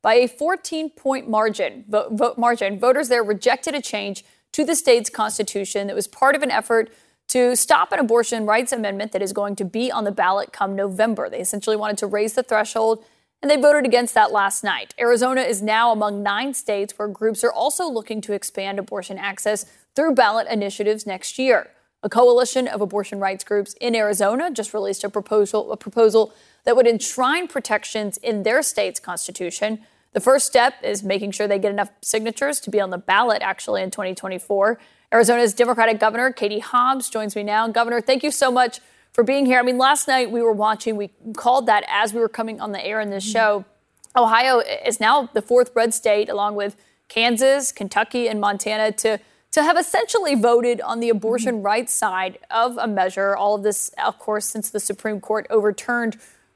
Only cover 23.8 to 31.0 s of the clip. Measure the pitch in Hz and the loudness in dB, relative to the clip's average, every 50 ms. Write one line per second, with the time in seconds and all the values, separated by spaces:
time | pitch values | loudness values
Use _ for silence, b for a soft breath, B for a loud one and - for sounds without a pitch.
23.8 | - 240 226 226 214 208 208 185 208 196 226 254 330 359 277 - 208 - - 214 | -2 -2 0 0 0 0 2 2 2 2 2 0 -2 -4 -4 -6 -8 -6 -6 -4
24.8 | 196 202 196 - - 202 - 208 196 - 214 214 202 196 - 214 - - - 202 | -4 -4 -6 -6 -6 -6 -6 -6 -4 0 2 2 2 2 0 -4 -4 -4 -8 -10
25.8 | - 214 - 233 226 220 202 226 214 214 b b b b b b b - 240 254 | -10 -6 2 4 4 6 6 4 2 2 b b b b b b b 2 4 6
26.8 | 247 233 233 208 - - - - 254 262 294 269 302 311 - - - - 214 202 | 6 4 4 2 -4 -6 -4 -2 0 0 0 -2 -4 -4 -8 -8 -2 -2 -2 -2
27.8 | - - - 220 214 202 - - - 233 220 208 185 214 233 294 302 - - - | -2 -6 -8 -6 -6 -6 -8 -6 -4 -4 -4 0 0 2 2 2 0 0 -2 -2
28.8 | 202 190 180 - - - 180 165 - - 190 - 180 170 165 - 208 214 220 214 | -4 -2 -4 -8 -10 -8 -8 -8 -8 -10 -8 -8 -8 -8 -6 -4 -4 -4 -4 -8
29.8 | b b b b b b _ 208 - 247 262 277 - - - 247 233 - - - | b b b b b b _ 0 4 4 4 4 2 2 4 4 4 4 0 -4
30.8 | - - 208 196 | -8 -6 -6 -6